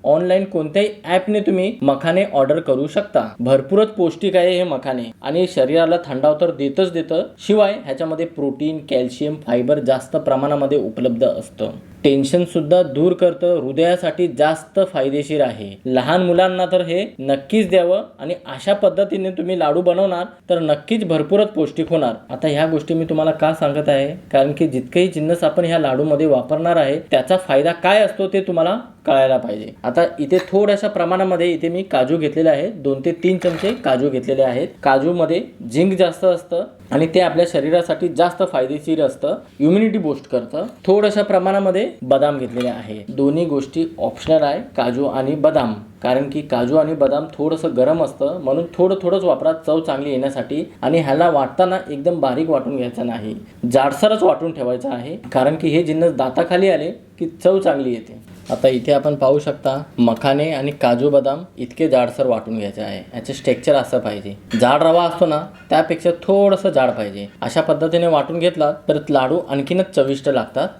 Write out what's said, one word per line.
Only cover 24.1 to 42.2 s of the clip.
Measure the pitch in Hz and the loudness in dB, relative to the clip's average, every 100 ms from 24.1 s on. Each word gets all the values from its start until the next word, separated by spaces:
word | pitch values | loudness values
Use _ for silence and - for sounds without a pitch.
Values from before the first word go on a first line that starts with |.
| 180 - | -6 -2
कारण | 139 139 | 2 2
की | 147 160 | 0 -2
जितकेही | 127 127 175 185 | -2 -2 0 0
जिन्नस | 160 156 170 | 0 -2 0
आपण | 160 180 170 | 0 0 0
ह्या | 165 | 0
लाडूमध्ये | 143 131 151 143 156 | 2 0 0 2 4
वापरणार | 131 123 156 170 170 | 2 2 -2 2 2
आहे, | 139 151 - | 2 -2 0
त्याचा | - - 185 | -2 2 0
फायदा | - 139 156 | 2 2 2
काय | 170 180 208 | 0 2 4
असतो | 208 - 190 | 2 0 -2
ते | 196 | -2
तुम्हाला | 190 170 170 226 - - - | 0 0 0 -2 -8 -8 2
कळायला | 135 131 127 | 4 4 2
पाहिजे. | 120 107 107 - | -2 -8 -10 -8
आता | 117 165 170 - | -2 0 0 -2
इथे | 143 185 - | 0 0 2
थोड्याशा | 196 208 202 208 | 0 2 2 -2
प्रमाणामध्ये | 180 170 185 190 175 175 | -2 -2 0 0 2 0
इथे | 160 165 | 0 -2
मी | 175 | -4
काजू | 190 139 127 165 | -2 0 2 0
घेतलेले | 151 151 160 | 0 2 2
आहेत, | 143 180 208 | 2 -2 -4
दोन | 139 135 165 | -4 -2 -2
ते | 170 | 0
तीन | 180 180 | 0 0
चमचे | 180 160 190 240 | -2 -2 -4 -2
काजू | - 127 143 | -2 0 0
घेतलेले | 131 131 135 | -2 -2 0
आहेत. | 131 123 165 - | 2 0 -6 -2
काजूमध्ये | - 135 151 175 156 170 247 - - | 2 2 2 0 0 0 -4 -14 -4
झिंक | 123 190 | 0 2
जास्त | 190 180 - 185 | 4 0 2 0
असतं | 175 - 170 214 - - | 0 -4 -6 -6 -12 -4
आणि | 139 160 170 | 0 2 2
ते | |
आपल्या | 175 156 170 | 2 2 0
शरीरासाठी | 156 143 175 170 - 175 | 0 2 0 0 -2 -2
जास्त | 131 175 170 180 | 2 0 2 -2
फायदेशीर | 131 131 147 156 156 | 0 -2 -4 -2 0
असतं, | 139 131 143 196 - - | 0 0 -4 -4 -10 0
इम्युनिटी | 147 196 220 208 | 2 4 2 0
बूस्ट | 160 135 - | -2 -4 -4
करतं. | 123 110 151 214 - - | -6 -4 -8 -8 -6 2
थोड्याशा | 202 208 208 | 4 4 0
प्रमाणामध्ये | 202 190 190 196 190 180 254 - | 2 2 2 0 0 0 -2 -6
बदाम | 127 135 | 0 2